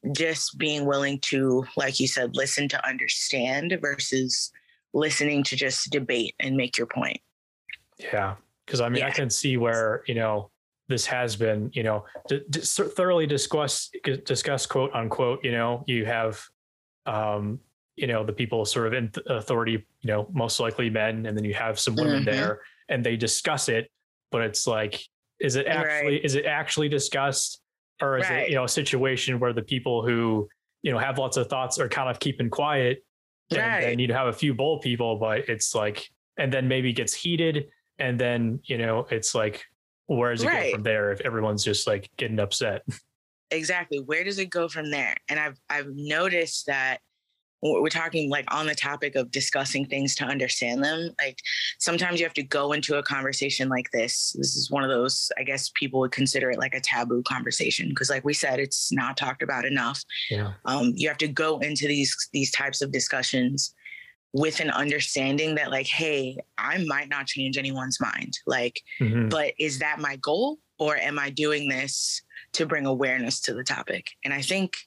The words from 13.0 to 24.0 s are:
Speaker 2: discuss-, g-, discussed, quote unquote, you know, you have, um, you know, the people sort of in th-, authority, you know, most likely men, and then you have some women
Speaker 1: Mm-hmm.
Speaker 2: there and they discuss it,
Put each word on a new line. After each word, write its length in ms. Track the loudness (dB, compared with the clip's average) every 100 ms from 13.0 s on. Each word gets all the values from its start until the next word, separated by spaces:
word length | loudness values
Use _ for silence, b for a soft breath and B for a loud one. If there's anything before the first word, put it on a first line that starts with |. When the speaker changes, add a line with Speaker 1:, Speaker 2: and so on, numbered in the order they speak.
| 4 4 4
Speaker 2:
discuss-, 640 | 0 2 0 0 -2 -6 -6 -4
g-, 120 | -4
discussed, 520 | -2 -2 0 -2 0
quote 240 | 0 0
unquote, 500 | 0 -2 0 0 0
you 80 | 0
know, 320 | 0 0 -2 -2
you 180 | 0 0
have, 360 | 0 0 -4 -14 _ _ _ _ _ -4
um, 540 | -2 0 0 -2 -6 _ _ _ -6
you 120 | -2
know, 160 | 0
the 100 | -2
people 300 | -2 0 0 0
sort 220 | 0 0
of 60 |
in 160 | 0 -2
th-, 160 | -6 -4
authority, 460 | -4 0 0 2 0 -4 _
you 60 | 0
know, 200 | 0 0
most 260 | 0 0 0
likely 300 | -2 0 0
men, 360 | 2 2 0 -2
and 120 | -2
then 60 | -2
you 80 | -2
have 240 | -2 0
some 160 | 0 2
women 280 | 2 2 2
Speaker 1:
Mm-hmm. 0 |
Speaker 2:
there 360 | 2 0 -2 B B B
and 140 | -2
they 120 | 0 0
discuss 520 | 0 0 0 0 2
it, 200 | 0 -2 _